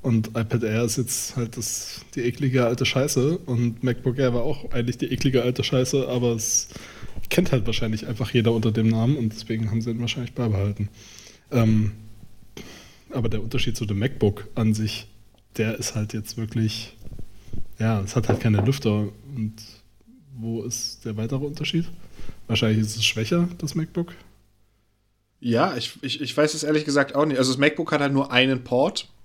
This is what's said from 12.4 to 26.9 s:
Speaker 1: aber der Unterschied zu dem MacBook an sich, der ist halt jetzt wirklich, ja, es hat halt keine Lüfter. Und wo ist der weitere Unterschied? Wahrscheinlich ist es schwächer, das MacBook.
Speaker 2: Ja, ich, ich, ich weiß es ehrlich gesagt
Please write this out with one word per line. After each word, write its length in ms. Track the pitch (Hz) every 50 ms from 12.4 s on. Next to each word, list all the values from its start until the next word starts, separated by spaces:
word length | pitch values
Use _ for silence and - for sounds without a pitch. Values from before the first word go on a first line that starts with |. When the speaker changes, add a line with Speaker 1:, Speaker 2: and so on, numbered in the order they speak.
| - - - - - - - - - - - - - -
Speaker 1:
aber 180 | - 123 113 113
der 120 | 107 107
Unterschied 360 | - 113 - - - - 113 -
zu 80 | 117
dem 120 | 101 104 98
MacBook 480 | 110 131 - - 107 101 98 - - - -
an 180 | 123 113 110 104
sich, 320 | 107 110 104 - - - - - - - - - _ _ _ _
der 220 | - 110 110 113 -
ist 160 | 113 - -
halt 180 | 110 104 104
jetzt 240 | - 107 104 - -
wirklich, 640 | 113 113 107 - 113 110 107 - - - - - - - - - - - - - - - - - - - - - -
ja, 240 | 110 113 113 104
es 120 | 98 95 -
hat 140 | - 104 -
halt 120 | 104 -
keine 200 | - 113 104 101
Lüfter. 480 | 101 127 135 139 - 113 104 107 107 101 - - - 139 143
Und 200 | 120 107 107 107 - - - - - _ _ _ _ _ - 247 262 160 139 135
wo 280 | 123 113 113 113 113 104
ist 420 | 123 117 101 - - - - -
der 100 | 117 107
weitere 300 | 110 110 - 139 131 143
Unterschied? 400 | 143 143 - 147 - - 165 165 - - - - - - - - - - - -
Wahrscheinlich 340 | - 113 - 113 110 107 110
ist 160 | 110 107 -
es 100 | 113 110
schwächer, 420 | - - 110 110 - 175 175 175 175 175
das 180 | - - 143 -
MacBook. 380 | 170 160 - - 175 175 - - - - - _ _ _ _ _ _ _ _ _ _ _ _ _ _ _ _ _ _ _ _ _ _
Speaker 2:
Ja, 340 | - 120 113 113 160 196 - 240
ich, 180 | - - - -
ich, 180 | - 131 - -
ich 160 | 147 120 -
weiß 160 | 147 151 151
es 100 | - 156
ehrlich 220 | 151 151 156 151 151
gesagt 300 | 147